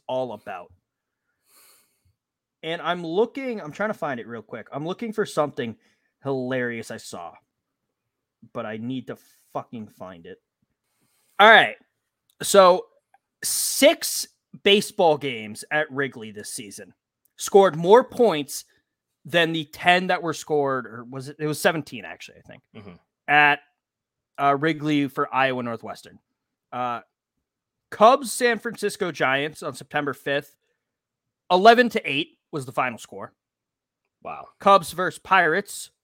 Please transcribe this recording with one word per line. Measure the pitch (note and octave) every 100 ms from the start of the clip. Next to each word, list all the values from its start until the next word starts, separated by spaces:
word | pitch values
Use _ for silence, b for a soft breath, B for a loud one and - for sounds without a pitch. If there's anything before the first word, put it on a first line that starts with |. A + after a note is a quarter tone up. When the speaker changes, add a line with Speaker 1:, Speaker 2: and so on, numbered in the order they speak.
Speaker 1:
all | - B2+ B2+
about. | G#2 - F#2 F2 _ _ _ _ _ b b b b b b b b b _ _ _ _ _
And | D#3+ E3+
I'm | D#3 F3+
looking, | E3 F3+ A#3+ C#4 C4 G#3+
I'm | D3+
trying | - G#3+
to | G#3
find | D3+ A#2+
it | G#2+
real | A#2
quick. | - A#2+ -
I'm | C3+
looking | C3+ F#3 A#3
for | G#3+
something | F#3 D#3+ D3 - A#2 A2 _ _ _ _
hilarious | C3+ C3+ B2+ C3 A#2+ A#2 A2+
I | A2+
saw, | - F#2+ E2 - _ _ _ _ _ _ _ _ _ _ A2+
but | B2 G#2+
I | A2
need | A#2 C3 A#2
to | A2 _ _ _
fucking | C#3 - A#2 G#2
find | - F#2 E2+ F2
it. | F#2 _ _ _ _ _ _ _ _ _ -
All | G#3+
right. | G#3 A2+ - _ _ _ _ _ -
So | G3+ G3 F#3 F3+ - _ _ _ _ -
six | - - - - C#4+ D#4+ - - - _ _ -
baseball | G3+ G3+ - - E3+ D3
games | C#3 A#2 G#2+ G#2+ -
at | D3+ D3+
Wrigley | C3 C3+ A2+ A2
this | G#2 -
season | - G2+ G#2+ F#2 _ _ _ _ -
scored | - G3 F#3+
more | D3+ E3+ A#3
points | B3+ - A3+ D#3 C#3+ - - _ _ _ _ _
than | C#3+ E3+ E3
the | D#3+
ten | C#3+ - F3+ F3+ F#3
that | F3+
were | E3+
scored, | C#3+ - D3+ C#3 C3
or | A2+ A#2 A#2+
was | C3+ C3
it, | D3+
it | D3+
was | C#3+
seventeen, | F#3+ E3 - A#2
actually, | E2+ F2+ - -
I |
think, | - G2 _
Speaker 2:
Mm-hmm. | A2+ G2 F2 _ _ -
Speaker 1:
at, | D3 D3 D3 _ _ _ _ _ _ _ -
uh, | C#3 C#3
Wrigley | D#3+ D3+ D3+ D3 C#3
for | - C#3
Iowa | B2+ C3+ B2+
Northwestern. | A#2+ A2+ G#2 F2 - - _ _ _ _ -
Uh, | B2 B2 A#2 - _ _ _ _ _ _ _ -
Cubs, | - G#3+ C4+ A#3+
San | - A#3+ A3
Francisco | A#3 G3 G#3 - F3+
Giants | D3+ C3+ C#3 D3+ -
on | E3
September | B2+ - D3 C#3+
fifth, | - D3 C#3+ - _ _ _ _ _ _ _ _ _ -
eleven | F3+ G#3+ A#3 A#3+
to | A3 D3+
eight | C#3 - _ _
was | D#3 B2+
the |
final | C3 B2+ A2
score. | - G2 A2+ _ _ _ _ _ _ _ _ _
Speaker 2:
Wow. | - D2 - -
Speaker 1:
Cubs | G3 G3 E3
versus | D#3+ F3 -
Pirates, | - F#3+ E3 F3 - - - _